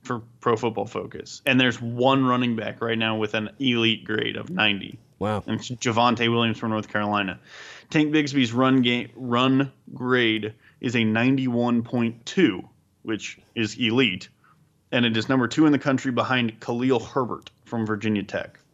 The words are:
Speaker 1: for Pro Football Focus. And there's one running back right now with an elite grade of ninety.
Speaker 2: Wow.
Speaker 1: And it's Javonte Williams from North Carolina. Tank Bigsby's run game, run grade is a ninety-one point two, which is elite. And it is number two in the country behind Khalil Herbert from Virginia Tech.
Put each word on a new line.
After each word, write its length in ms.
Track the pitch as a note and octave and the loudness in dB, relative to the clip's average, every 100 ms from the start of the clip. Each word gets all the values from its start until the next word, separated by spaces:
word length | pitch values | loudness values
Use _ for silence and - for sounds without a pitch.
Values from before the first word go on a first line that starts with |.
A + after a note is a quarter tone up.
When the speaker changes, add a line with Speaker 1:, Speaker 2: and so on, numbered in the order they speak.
Speaker 1:
for 180 | - A#2+ A2 _ | -6 -8 -8 _
Pro 160 | - A2+ | 0 2
Football 280 | A#2 G#2+ G#2 | 0 -2 -6
Focus. 540 | - F#2 - - - - | -6 -8 -12 -16 -6 0
And 140 | C3 | 4
there's 180 | B2+ A#2 | 4 2
one 440 | A#2+ A#2+ B2+ C3+ C3 | -6 0 2 4 4
running 300 | B2 B2 A2+ | 2 2 -2
back 260 | G#2+ G#2+ | -4 -6
right 160 | A#2 A2+ | -4 -2
now 200 | A2+ A2 | 0 0
with 180 | G#2+ A2+ | -2 -2
an 140 | G#2+ - | -6 -4
elite 440 | C3+ A#2+ A2+ A2 | 0 2 2 0
grade 320 | - G#2+ A2+ G#2+ | -2 -4 -4 -6
of 140 | G#2 | -8
ninety. 480 | F3+ G#2+ G2 - - _ _ | 0 0 0 -6 -16 _ _
Speaker 2:
Wow. 240 | G2 G#2+ - | -4 -4 -4
Speaker 1:
And 140 | G#2+ | -6
it's 100 | - | -6
Javonte 640 | B2 B2 A2+ A#2+ A#2 A#2 | -6 -2 2 2 4 2
Williams 260 | A#2 A2+ A2 | 2 0 -2
from 140 | A#2 | -4
North 160 | A2 G#2 | -4 -4
Carolina. 520 | G#2+ G#2 G#2 G2 E2+ - - - - - | -4 0 0 -2 -6 -14 -20 -20 -20 -4
Tank 240 | E3 D3+ | 0 2
Bigsby's 400 | D3+ D3 C#3 B2 | 2 0 0 0
run 280 | A#2 C3 C3 | 2 4 4
game, 280 | B2 A#2+ - - | 4 2 -2 -10
run 560 | B2+ A#2+ C3 C3 C#3 - - | -2 2 2 2 0 -6 -20
grade 600 | - B2 B2+ A#2 A2 G#2+ A2+ _ _ | -10 0 2 4 0 -4 -10 _ _
is 160 | - A#2+ | -2 0
a 80 | |
ninety-one 800 | A2 A2 B2 C#3 C3 A#2+ A#2+ A#2+ | 2 2 2 2 0 0 2 0
point 420 | A#2 B2 A#2 A#2 - | 0 -2 -2 -4 -6
two, 420 | - E3 F#2 - _ _ _ | 2 4 2 -8 _ _ _
which 340 | - A2 - - _ | -8 -8 -8 -16 _
is 240 | - A2 - | -4 -4 -2
elite. 520 | A#2 A#2 B2+ F#2 - _ _ _ _ _ _ | 0 2 2 0 -12 _ _ _ _ _ _
And 140 | C3 A#2+ | 0 2
it 100 | A2+ | 0
is 140 | A2 | 0
number 180 | C3 A#2 | 2 2
two 200 | C3+ D#3 | 4 4
in 40 | |
the 60 | C#3+ | 4
country 340 | C#3+ C3 C3+ | 2 -2 0
behind 480 | A#2+ G#2+ B2+ A#2 - | -2 0 0 0 -4
Khalil 380 | - A#2+ C3 B2 | -8 -2 2 0
Herbert 520 | - - B2 F2+ - _ - | 0 -4 -4 -6 -12 _ -8
from 200 | A#2+ G#2+ | -6 -2
Virginia 380 | G#2+ G#2+ G#2 | -2 0 -2
Tech. 360 | F#2 F#2+ - - _ | -2 -6 -8 -16 _